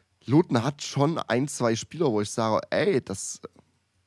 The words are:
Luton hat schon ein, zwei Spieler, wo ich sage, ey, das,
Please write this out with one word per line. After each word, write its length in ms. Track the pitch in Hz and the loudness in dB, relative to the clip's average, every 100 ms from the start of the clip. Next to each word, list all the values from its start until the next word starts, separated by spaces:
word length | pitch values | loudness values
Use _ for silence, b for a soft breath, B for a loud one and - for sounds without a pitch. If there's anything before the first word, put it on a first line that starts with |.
| b _ - | b _ 2
Luton 360 | 147 - 120 | 2 4 2
hat 200 | 123 - | 0 -4
schon 360 | - 135 147 160 | -6 0 0 0
ein, 280 | - 123 156 | 0 0 0
zwei 280 | - 120 113 | 0 0 0
Spieler, 340 | - 151 151 | -4 -2 0
wo 100 | 104 | 0
ich 100 | 104 | 0
sage, 300 | - 110 107 - | -2 0 0 0
ey, 320 | 95 180 139 | 0 2 0
das, 380 | - 98 - - - _ _ _ _ _ | -2 -8 -10 -12 -16 _ _ _ _ _